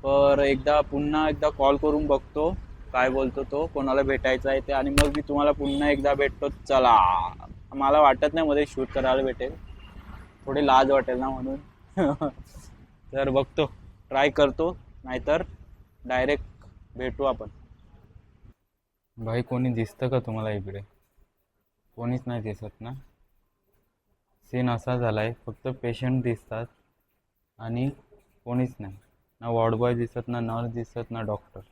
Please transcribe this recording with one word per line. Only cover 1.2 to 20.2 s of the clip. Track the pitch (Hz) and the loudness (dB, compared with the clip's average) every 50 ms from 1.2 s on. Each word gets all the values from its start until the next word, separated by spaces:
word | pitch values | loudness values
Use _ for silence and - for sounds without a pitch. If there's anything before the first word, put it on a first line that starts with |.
| 156 156 | 2 0
एकदा | 151 - 151 151 | 0 0 -2 -2
कॉल | - - 135 139 143 | 0 4 4 4 4
करून | 139 156 151 147 151 151 | 4 2 2 2 2 2
बघतो, | 147 139 127 - - - 147 151 170 190 - - - - - - - - | 2 0 0 0 -6 -6 -2 -2 -2 -2 -4 -10 -16 -16 -18 -14 -4 0
काय | 127 127 131 | 2 2 2
बोलतो | 127 135 135 127 - 135 139 | 2 0 -2 -2 -4 -6 -8
तो, | - 139 143 156 | -4 -4 -4 -4
कोणाला | 165 - 143 135 135 131 139 | -4 -4 -4 -2 0 2 2
भेटायचं | 139 135 135 127 - 131 131 127 120 135 | 2 2 0 0 0 0 0 0 0 -2
आहे | 135 135 | -2 -2
ते, | 135 - 139 | -2 -2 -2
आणि | 135 135 143 | -2 -2 0
मग | 139 139 147 | 2 2 2
मी | 143 143 151 | 2 0 -4
तुम्हाला | 147 - 143 143 143 147 | -4 -2 0 2 2 2
पुन्हा | 147 147 143 143 139 143 147 147 | 2 0 -2 -4 -2 0 2 2
एकदा | 143 139 139 143 143 | 0 2 2 0 2
भेटतो. | 135 143 139 - - 147 143 | 2 0 -2 -2 -4 -6 -6
चला, | - - - - 139 131 127 120 113 104 92 90 90 87 85 87 92 90 - - - - - - - | -6 -8 -4 2 2 4 8 8 8 8 8 6 4 0 -2 -4 -8 -12 -18 -18 -18 -20 -18 -12 -4
मला | 139 135 139 147 151 | 0 2 4 6 8
वाटत | 151 139 131 123 160 147 147 | 8 8 6 4 0 0 0
नाही | 165 160 | 0 0
मध्ये | 151 143 147 147 | 2 2 0 0
शूट | - - 135 131 | -2 -4 -6 -6
करायला | - - 139 131 131 131 135 | -4 -4 -2 0 2 2 2
भेटेल, | 135 131 123 - 123 135 156 - - - - - - - - - - - - - - - - - - | 0 -2 -2 -4 -6 -8 -8 -12 -16 -18 -18 -18 -20 -20 -20 -20 -18 -18 -18 -18 -18 -20 -20 -14 -8
थोडी | 135 131 147 147 | -4 -2 0 4
लाज | 135 131 131 135 135 | 6 6 6 6 6
वाटेल | 139 135 123 131 127 127 | 4 2 2 0 -4 -2
ना | 131 135 | -2 -4
म्हणून. | 135 131 127 131 135 143 - - _ _ - - - | -4 -6 -6 -8 -8 -10 -12 -18 _ _ -20 -10 -2
<laughs> | 196 175 139 143 - 156 139 - - - - - - - - - - - _ - _ - - - | 0 0 0 0 -2 -4 -6 -6 -10 -20 -20 -20 -20 -20 -20 -20 -20 -20 _ -20 _ -20 -8 -4
तर | 135 139 139 | -2 -2 2
बघतो, | 131 135 135 - - - 151 - - - - - - - - _ | 2 0 0 0 -2 -2 -2 -2 -4 -16 -20 -20 -20 -20 -14 _
ट्राय | 131 135 139 147 | 0 2 2 2
करतो, | - 156 147 139 131 - 160 175 180 - - - - - - | 4 4 4 4 4 0 -2 -2 -4 -8 -18 -20 -20 -20 -12
नाहीतर | 127 127 127 - - 151 170 185 - - - - - - - - _ _ _ - | -8 -8 -6 -2 0 0 0 -2 -6 -12 -20 -20 -20 -20 -20 -20 _ _ _ -8
डायरेक्ट | 123 127 127 131 135 147 143 - - - - - - - - - _ - | -4 -2 0 0 0 0 -2 -4 -14 -18 -20 -20 -20 -20 -20 -20 _ -12
भेटू | 123 127 127 - - 139 | -8 -8 -8 -6 -2 -2
आपण. | 135 131 113 107 104 - - - _ - - - - - - - _ _ - _ _ _ _ - - - _ _ _ _ _ _ _ _ _ _ _ _ | -2 -2 -2 -8 -14 -16 -20 -20 _ -20 -20 -20 -20 -20 -20 -20 _ _ -20 _ _ _ _ -20 -20 -20 _ _ _ _ _ _ _ _ _ _ _ _
भाई, | 117 113 113 113 123 | -12 -8 -4 -4 -4
कोणी | 120 - 131 123 127 127 120 | -4 -4 -2 -2 0 0 0
दिसतं | 113 113 - - _ 131 | -2 -4 -4 -6 _ -4
का | 123 131 | -2 -2
तुम्हाला | 127 | -2